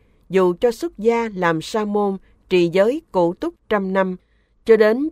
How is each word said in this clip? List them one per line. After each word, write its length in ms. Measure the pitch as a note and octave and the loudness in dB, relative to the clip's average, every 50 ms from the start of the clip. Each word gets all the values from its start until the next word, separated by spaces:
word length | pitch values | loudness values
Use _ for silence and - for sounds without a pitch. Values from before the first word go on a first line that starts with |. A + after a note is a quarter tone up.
| _ _ _ _ _ - | _ _ _ _ _ -4
dù 240 | E3 F#3+ F#3 F3+ F3+ F3 | 0 2 2 2 0 0
cho 100 | - A#3+ | -2 -2
xuất 260 | A3+ - - F4 - - | -2 -2 -8 -10 -8 -2
gia 320 | G3+ A3+ A#3 A#3 A#3 A3 G#3 | -2 0 0 0 -2 -4 -4
làm 260 | F3+ F3+ E3+ E3 D#3+ | -2 0 0 0 -2
sa 240 | D#3 - - A3 G#3+ | -4 -6 -6 -4 -4
môn, 320 | G#3 G3+ G#3 G#3 G3+ G3 F#3+ _ _ _ _ _ - | -2 -2 -2 -2 -2 -4 -6 _ _ _ _ _ -2
trì 200 | F#3 F3+ F3 E3+ D#3 | 0 2 2 2 2
giới 280 | F#3 G3 A3+ C4+ D#4+ - _ | 2 2 2 0 -4 -6 _
cụ 220 | - F#3+ F3 E3+ F#3 | -2 0 0 0 0
túc 200 | - - E4+ E4+ _ _ - | -4 -8 -10 -10 _ _ -4
trăm 240 | G#3+ G#3 G3 F#3+ F#3+ | -4 -2 -2 -2 -2
năm, 220 | F#3+ F#3+ F#3+ F#3 F3+ _ _ _ _ _ _ _ _ - | -2 -2 -2 -4 -10 _ _ _ _ _ _ _ _ 2
cho 120 | - A3+ G#3+ | 4 4 4
đến 320 | A3 G#3+ A3 B3+ D4 D#4+ | 6 2 2 0 -2 -6